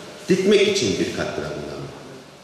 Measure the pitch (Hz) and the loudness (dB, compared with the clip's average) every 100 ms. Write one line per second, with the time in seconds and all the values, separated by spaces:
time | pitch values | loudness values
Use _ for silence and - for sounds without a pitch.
0 | - - - 185 196 202 202 190 104 87 | -16 -10 2 4 6 6 6 2 0 0
1 | - - 78 76 76 76 71 69 69 - | -2 -2 -4 -6 -6 -8 -8 -10 -12 -14
2 | - - - - | -16 -18 -20 -20